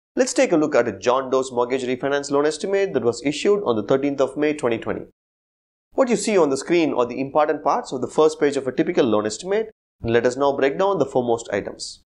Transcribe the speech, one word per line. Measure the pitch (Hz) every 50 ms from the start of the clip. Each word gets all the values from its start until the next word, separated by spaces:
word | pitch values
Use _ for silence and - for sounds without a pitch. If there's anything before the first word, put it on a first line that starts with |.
| _ _ _
Let's | - 262 254
take | - - 262 -
a | 175
look | 156 151 143 -
at | 120 120 120
a | 98 90
John | - 120 120 131 135 127
Doe's | 127 135 135 131
mortgage | 127 120 123 120 131 131
refinance | 123 123 127 123 - 139 143 143 143 -
loan | 143 143 147
estimate | 151 156 - - 190 196 196 196 190 160
that | 127 113
was | 120 117 -
issued | - 139 151 - - 202 202 202 202
on | 123 117
the | 107
thirteenth | 104 - 139 131 135 143 139 135
of | 135 127 -
May | 151 151 151 151
twenty | 147 - 120 117 107
twenty. | - 113 95 - - - _ _ _ _ _ _ _ _ _ _ _ _ _ _ _ _
What | _ - 269 240
you | 226
see | - - 233 214 185
on | 160 143
the | 135
screen | 135 - - 170 175 160 139 120
are | 113 123
the | 117 120 120
important | 135 139 - 151 151 151 156 151
parts | - 143 165 240 240 -
of | 151 127
the | 123 -
first | - - 156 156 156 -
page | 151 147 135
of | 139 -
a | 127
typical | 127 - 160 170 180 180 151
loan | 120 104 104 104
estimate, | 107 - - - 180 202 220 220 214 - _ _ _ _ _
and | - 117
let | 113 117 117
us | 127 120 135
now | 143 143 139
break | - 131 135 147 170
down | 190 196 196 175
the | 135
foremost | - - 135 120 120 117 117 - -
items. | - 101 95 - - - - - - - _ _